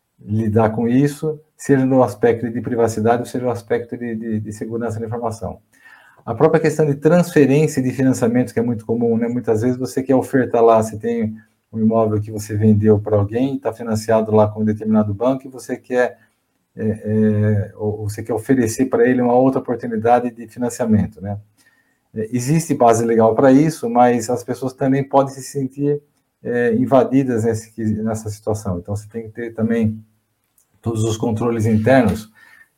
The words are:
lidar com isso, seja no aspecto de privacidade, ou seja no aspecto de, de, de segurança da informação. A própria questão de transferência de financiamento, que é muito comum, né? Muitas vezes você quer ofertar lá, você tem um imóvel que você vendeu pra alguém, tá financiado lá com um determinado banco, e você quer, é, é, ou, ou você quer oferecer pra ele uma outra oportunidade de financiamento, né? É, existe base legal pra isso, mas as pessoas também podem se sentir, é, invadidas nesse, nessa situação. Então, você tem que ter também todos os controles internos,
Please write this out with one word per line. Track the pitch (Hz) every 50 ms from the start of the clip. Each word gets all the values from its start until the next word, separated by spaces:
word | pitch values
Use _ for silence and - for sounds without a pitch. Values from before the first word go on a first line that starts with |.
| _ _ _ _ -
lidar | 101 107 110 113 107 101 117 110 107
com | 110 117 117 117
isso, | 123 135 143 143 143 - 156 156 147 - - _ _ _
seja | - - 139 131 131
no | 131 135 131
aspecto | 127 110 107 - - 117 110 110 120 117
de | 110 123
privacidade, | 107 - 123 113 117 110 110 110 107 113 120 123 120
ou |
seja | - - 127 123
no | 123
aspecto | 113 104 - - 120 117 117 - 123 117
de, | 120 117 113
de, | 110 117 113 107 107
de | 110 107 107
segurança | - 120 110 117 113 120 117 107 110
da | 117
informação. | 110 120 117 120 113 107 - 95 87 - - _ _ _ _ _ - - - _ _ _ _ _
A | - 113
própria | 110 156 160 160 160
questão | 160 151 151 - 156
de | 143 139
transferência | 147 - 156 170 180 170 - - 156 139 127 135 151 156 147 - 135 127
de | 127
financiamento, | 113 135 131 131 120 107 123 113 113 127 120 110 -
que | 117
é | 117
muito | 123 117 110 -
comum, | - 117 120 117 117 113 113
né? | 120 120
Muitas | 123 123 107 117 110 107
vezes | 117 127 127 127
você | 131 120 - 135
quer | 127 - 131
ofertar | 127 - - - 131 120 - - 120 117
lá, | 117 113 110
você | 110 110 110 107
tem | 117 117 117 117 110 107 107 - - _ _ _ _ _
um | 110 113
imóvel | 110 110 110 113 110 104 107 104
que | 104 110
você | 110 104 104 - 110
vendeu | 104 110 110 107 101 107 107 107 104
pra | 107 110 107 101
alguém, | 98 98 110 120 135 139 135 135
tá | - 113 110
financiado | - 117 113 107 107 - - 110 110 107 107 107
lá | 107 107 107
com | - 110
um | 110
determinado | 107 107 107 107 107 110 107 104 104 98
banco, | 98 117 127 135 131 -
e | 135
você | 131 120 - - 127 117
quer, | - - 127 123 123 120 - - _ _ _ _ _ _ _ _ _ _ _
é, | - 113 107
é, | 107 - - 107 110 110 107 107 107 107 107 107 104 98 92 - -
ou, | - 107 107 101 107
ou | 107 104
você | 104 117 110
quer | - 117
oferecer | 104 - - 131 131 117 110 113 - 131
pra | 127 - 117 117 127
ele | 127 123
uma | 123 120 120
outra | 127 131 135 135 135
oportunidade | - - 120 113 127 120 113 107 110 117 123 123 123 123
de | 113 - 113 107
financiamento, | - 123 123 120 - - 240 - 214 98 90 - - -
né? | 92 101 101 104 - _ _ _ _ _ _ _ _ _ _ _ _ _ -
É, | 110 110 -
existe | 123 120 120 135 160 165 - - 139
base | 110 120 117 110 117 117
legal | 113 117 110 110 113 110
pra | 123 139 131
isso, | 131 139 156 160 160 - 131 117
mas | 117 123 123 120 120 117 107 120
as | 123 117 -
pessoas | - 120 - 135 127 -
também | - 143 131 131 139 139
podem | - - 139 135 131
se | - 139 127
sentir, | - - 139 135 131 - 143 143 143 147 147 - _ _ _ _ _ _ _ -
é, | 120 120 120 120 120 110
invadidas | 120 127 110 135 127 120 123 127 135 135 127 120 110 113
nesse, | 113 110 107 - - _ 117 113 107 104 107 110
nessa | 110 107 107 - 107
situação. | 104 - - 110 104 - - 101 87 87
Então, | - - 104
você | 104 - -
tem | - 117 113
que | 107
ter | - 120 117 113 -
também | 113 110 113 117 117 110 107 107 107 - _ _ _ _ _ _ _ _ _ _ _ _ _ _ _
todos | _ 120 117 110 110
os | 113 107 -
controles | 135 123 107 110 117 120 117 113 104
internos, | 113 107 104 104 123 135 131 117 98 87 - - - _ _ _ - - _ _ _ _